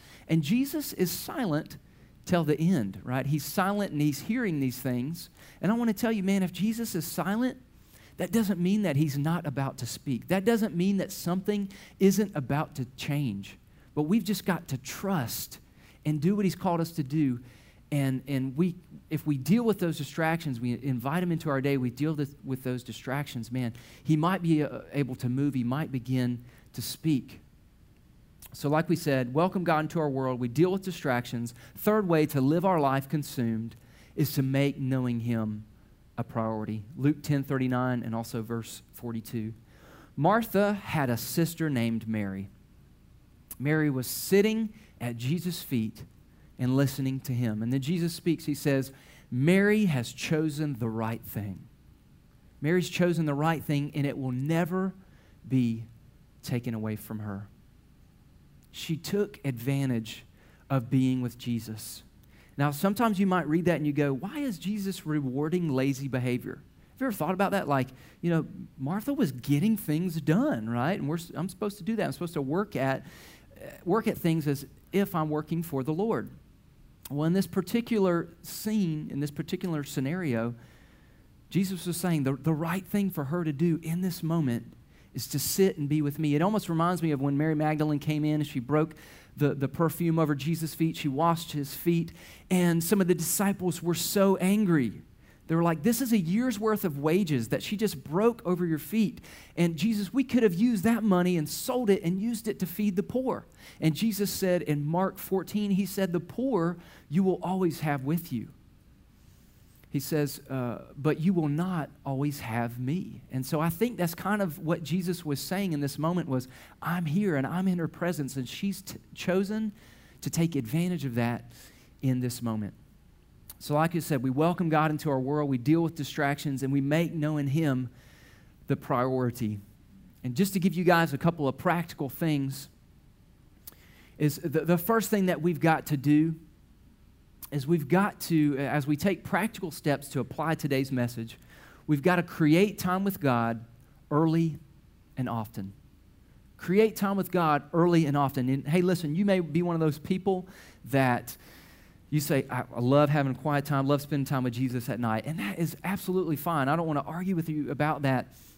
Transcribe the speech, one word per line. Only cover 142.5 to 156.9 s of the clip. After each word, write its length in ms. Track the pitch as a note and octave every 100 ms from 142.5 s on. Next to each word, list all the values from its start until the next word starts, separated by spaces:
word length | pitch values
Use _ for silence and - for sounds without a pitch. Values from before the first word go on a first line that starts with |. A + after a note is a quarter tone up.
| E3 G#3 -
time 260 | F#3 F#3
with 160 | G3 F#3+
God 440 | C#3 A#2+ A#2 A2+ A#2 - - - -
early 480 | D3+ E3 E3 E3 C#3 - - - - _ -
and 140 | B2
often. 420 | A#2 A2 - G2 - - - - - - - - -
Create 360 | - G3 A3
time 220 | G#3+ G3+ G3
with 140 | -
God 320 | F3+ D#3+ D3 -
early 320 | E3+ F3 E3+
and 140 | D#3+ C#3+
often. 320 | C3+ C3+ B2+
And 180 | C3+ D3
hey, 140 | F3+
listen, 320 | F3+ F3 D3+
you 100 | D#3+
may 160 | G3+ F#3
be 220 | D#3+ D#3+
one 120 | F3
of 60 | E3
those 180 | D#3 D3
people 480 | - F#3 G3 F#3 F3+ - - - A#2
that 500 | - C3 G#2 - - - - - - - - -
you 120 | D3+
say, 260 | C#3+ C3+ -
"I, 140 | B2 -
I 60 | -
love 300 | B2 C#3+ D3
having 220 | D3+ C#3
a 20 |
quiet 300 | B2 D3+ C#3+
time, 240 | C#3+ C#3 C3+
love 120 | C#3+
spending 240 | C#3+ D3
time 200 | C3 C3+
with 80 | B2+
Jesus 360 | A#2 C3 B2 B2
at 120 | A2+
night." 240 | A#2 A2 C#3+
And 140 | D#3+
that 180 | G3+ F3+
is 180 | E3 -
absolutely 540 | F3+ G3+ - F#3 E3 C#3
fine. 320 | F3 D#3+ C3+
I 80 | E3
don't 100 |
wanna 160 | E3